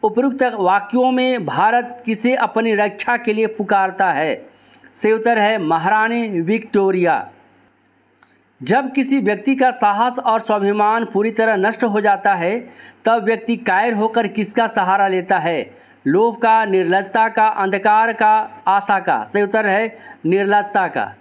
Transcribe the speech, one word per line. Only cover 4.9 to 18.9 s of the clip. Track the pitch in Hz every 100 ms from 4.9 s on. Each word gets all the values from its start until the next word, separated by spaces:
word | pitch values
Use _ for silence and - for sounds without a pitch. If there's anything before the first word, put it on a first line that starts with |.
सही | - 214
उत्तर | 220 226 233
है | 208 220
महारानी | 156 165 180 214 220 233 233 185
विक्टोरिया। | 170 220 220 208 196 185 175 143 - - _ _ _ _ _ _ _ _ _ _ _ _
जब | 127 226 262
किसी | 269 269 277
व्यक्ति | 202 208 240 262
का | 254
साहस | 247 208 202 240 247
और | - 220
स्वाभिमान | 220 214 196 208 208 226 226
पूरी | 190 214
तरह | 220 226 208
नष्ट | 196 226
हो | 240 208
जाता | 208 196 202
है, | 190 170 220 240 - - - -
तब | 233
व्यक्ति | 202 226 220 233
कायर | 240 185 226
होकर | 220 220 220 214
किसका | - 196 - 226
सहारा | 220 185 190 196
लेता | 185 180 190
है? | 160 160 113 - - _ -
लोभ | 165 226 220
का, | 233 220 214
निर्लजता | 190 175 185 196 233 226
का, | 220 220
अंधकार | - 190 196 208 214 226
का, | 226 214 214 214 - -
आशा | 196 196